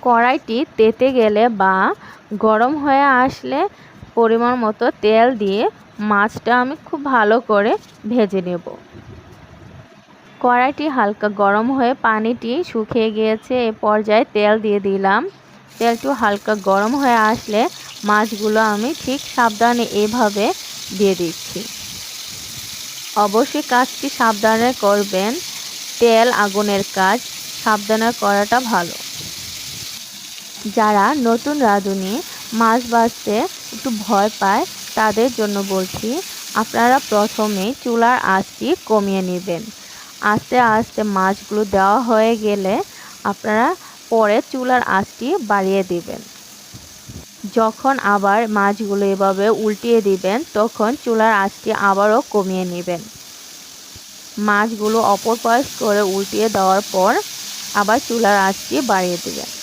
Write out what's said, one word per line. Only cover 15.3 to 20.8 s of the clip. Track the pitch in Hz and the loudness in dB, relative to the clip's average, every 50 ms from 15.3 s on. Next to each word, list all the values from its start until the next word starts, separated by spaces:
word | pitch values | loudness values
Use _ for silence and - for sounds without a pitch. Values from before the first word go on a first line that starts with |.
| - - - - - - - - - | -10 -12 -20 -20 -20 -20 -20 -20 -6
তেলটি | - 226 233 233 233 - 269 277 226 | -2 0 0 0 0 -2 -4 -2 0
হালকা | 240 214 202 202 - - 214 214 190 196 | 0 0 0 0 -2 -2 -4 -2 0 0
গরম | 190 196 202 220 262 285 | 2 2 2 0 0 2
হয়ে | 277 262 240 226 214 214 | 2 4 4 4 4 4
আসলে | 226 233 - - 208 208 247 359 - - - - - - - | 2 0 -2 -2 0 0 0 0 -2 -8 -18 -18 -18 -8 -2
মাছগুলো | 202 208 214 214 220 226 196 208 214 214 220 220 220 208 | 2 2 2 2 0 -2 -2 -2 0 2 2 2 2 0
আমি | 208 214 254 330 - | 0 -2 -4 -4 -4
ঠিক | - 262 254 277 - - - | -4 -4 -4 -4 -6 -8 -2
সাবধানে | - 240 233 214 202 226 233 240 240 233 - - 202 208 | 2 2 2 2 2 2 2 2 2 -2 -2 0 0 0
এভাবে | 214 214 247 233 208 202 208 202 269 381 - - - - - | 0 2 0 0 0 2 0 0 0 -2 -4 -8 -14 -14 -14